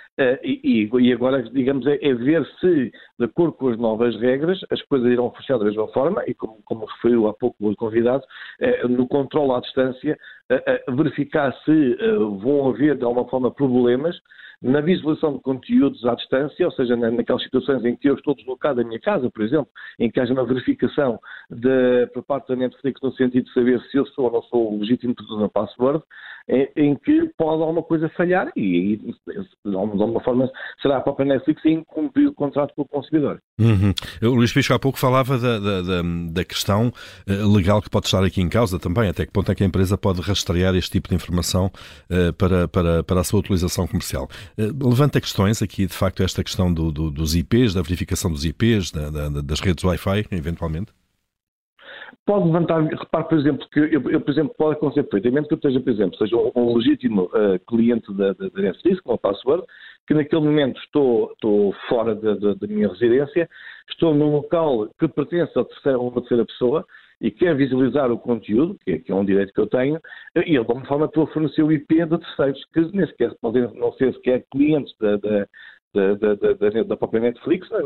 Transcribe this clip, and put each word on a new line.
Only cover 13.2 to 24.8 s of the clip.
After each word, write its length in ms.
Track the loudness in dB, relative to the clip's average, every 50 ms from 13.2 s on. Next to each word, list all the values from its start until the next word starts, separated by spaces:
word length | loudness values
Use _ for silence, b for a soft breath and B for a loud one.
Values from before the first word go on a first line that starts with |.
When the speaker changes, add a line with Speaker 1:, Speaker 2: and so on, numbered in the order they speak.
| -2 -2
Speaker 1:
forma, 220 | -2 -2 -2 -2
problemas 640 | 0 0 0 2 2 4 4 4 2 2 0 -4 -6 -6 B B B B B B B B
na 180 | -2 0 0 2
visualização 540 | 2 2 0 0 0 -2 -2 0 0 -2 -2
de 80 | -4
conteúdos 600 | -4 -6 -6 -6 -4 0 2 4 4 2 0 -2 -2
à 80 | -2 -2
distância, 500 | -2 -2 -2 -2 -2 -2 -2 -2 -2 -2
ou 80 | -2
seja, 240 | 0 -2 0 0 0
na, 140 | 0 0 0
naquelas 320 | 0 0 0 -2 -2 -2
situações 420 | -2 -2 -2 0 0 0 0 0 0
em 100 | -2 -2
que 140 | 0 0 0
eu 60 | 0
estou 200 | 0 -2 -4 -4
deslocado 420 | -4 -6 -10 -8 -4 -2 -2 -2
da 120 | -2 -2 -4
minha 100 | -6 -6
casa, 320 | -4 -2 -2 -2 -2 -4
por 140 | -4 -4 -2
exemplo, 240 | 0 0 -2 -2 -4 B B B B B -4
em 120 | -4 -2
que 80 | 0 0
haja 140 | 0 0
uma 140 | 0 0 0
verificação 720 | 0 -2 0 0 -2 0 0 -2 -2 0 0 0 0 -2 -4 B B B B B -16
de, 560 | -10 -2 0 2 4 4 4 4 4 4 2 0 -2
por 80 | -8
parte 260 | -6 -6 -6 -6 -4 -4
da 80 | -4
Netflix 420 | -2 -2 -4 -6 _ -4 -4 -4 -2
no 100 | -4 -6
sentido 320 | 0 0 0 2 2 0 -2
de 80 | 0
saber 260 | 0 2 4 4 2 2 -2 -2
se 80 | -2 -2
eu 80 | -2
sou 180 | -2 -2 -2 -2
ou 80 | 0
não 100 | 0 -2 -4
sou 280 | _ 0 0 0 0
o 80 | -2 -4